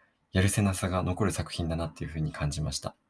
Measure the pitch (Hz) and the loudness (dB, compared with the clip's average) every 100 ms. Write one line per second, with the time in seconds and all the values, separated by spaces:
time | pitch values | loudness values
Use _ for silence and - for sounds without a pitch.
0 | _ _ _ 95 98 - 101 92 95 92 | _ _ _ 2 4 4 2 2 0 0
1 | 90 90 98 - 80 - 82 82 80 - | 0 2 2 0 -2 -2 -2 -2 -4 -6
2 | 76 78 76 - 76 73 73 - - - | -8 -4 -4 -2 -2 -2 -4 -4 -8 -12